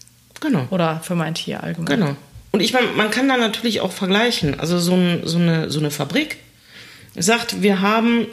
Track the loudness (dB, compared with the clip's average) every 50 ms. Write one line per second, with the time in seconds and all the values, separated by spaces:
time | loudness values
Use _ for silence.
0 | -20 -20 _ _ _ _ -12 -6 -2 0 0 0 0 -2 0 0 0 0 -2 -4
1 | -6 -4 -2 -2 -2 -2 -4 -6 -6 -8 -8 -6 -6 -8 -6 -6 -2 0 0 2
2 | 0 0 -2 -6 -12 -18 -20 -20 -6 -2 0 0 0 2 2 2 2 2 2 0
3 | 0 0 0 0 2 2 2 2 0 0 -2 -2 -2 -2 -2 -2 -2 -4 -4 -4
4 | -2 0 2 2 2 0 0 0 0 -2 -2 -2 -2 -2 0 0 2 2 4 4
5 | 4 2 0 -2 -2 -2 0 2 2 2 2 0 0 -2 -2 -2 -2 -2 -2 -4
6 | -4 -2 -2 -2 -2 -2 -6 -12 -16 -20 -20 _ -20 -20 -20 -20 -20 -20 -20 -20
7 | -20 -12 -8 -2 0 2 2 2 0 -4 -2 2 2 2 4 4 2 2 2 2
8 | 4 4 2 2 0 0